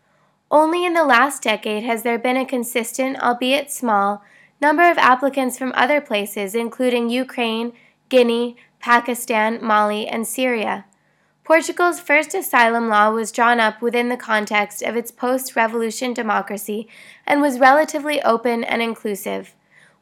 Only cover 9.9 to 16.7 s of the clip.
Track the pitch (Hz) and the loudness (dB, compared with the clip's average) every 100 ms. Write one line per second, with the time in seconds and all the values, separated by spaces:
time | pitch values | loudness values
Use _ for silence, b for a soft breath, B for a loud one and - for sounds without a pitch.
9.9 | 208 214 233 220 - 254 233 202 196 - | 0 -4 -6 -6 -2 -2 -2 -4 -6 -10
10.9 | _ _ _ _ _ - 320 330 339 349 | _ _ _ _ _ 2 2 2 0 0
11.9 | 339 - 294 294 381 - 254 226 233 233 | 0 2 2 2 -4 0 2 4 2 2
12.9 | 214 214 220 214 - 233 240 220 214 240 | 4 4 2 -4 0 2 4 2 0 -2
13.9 | 240 240 247 - 214 208 208 208 - - | -2 -2 -4 -2 -4 0 0 -2 -4 -6
14.9 | 226 226 - 247 262 262 - 226 226 226 | -6 -8 -6 -2 -2 -2 -2 0 0 -4
15.9 | 214 254 240 220 202 196 202 - | -4 -6 -4 -2 -2 -4 -10 -8